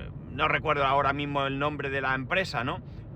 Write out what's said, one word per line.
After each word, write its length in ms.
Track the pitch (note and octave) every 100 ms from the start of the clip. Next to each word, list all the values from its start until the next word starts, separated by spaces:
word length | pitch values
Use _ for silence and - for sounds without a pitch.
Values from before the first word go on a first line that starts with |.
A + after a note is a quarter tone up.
| - - -
no 160 | B2 D#3
recuerdo 380 | D3+ D#3 D3 C3+
ahora 280 | C#3 C#3
mismo 320 | C#3+ C#3+ C#3+ C3+
el 140 | C3+
nombre 320 | D3 D3 C#3
de 100 | C#3
la 140 | C3+ C3
empresa, 480 | B2+ F3+ F#3 B2+
¿no? 180 | B2 F3+ - - -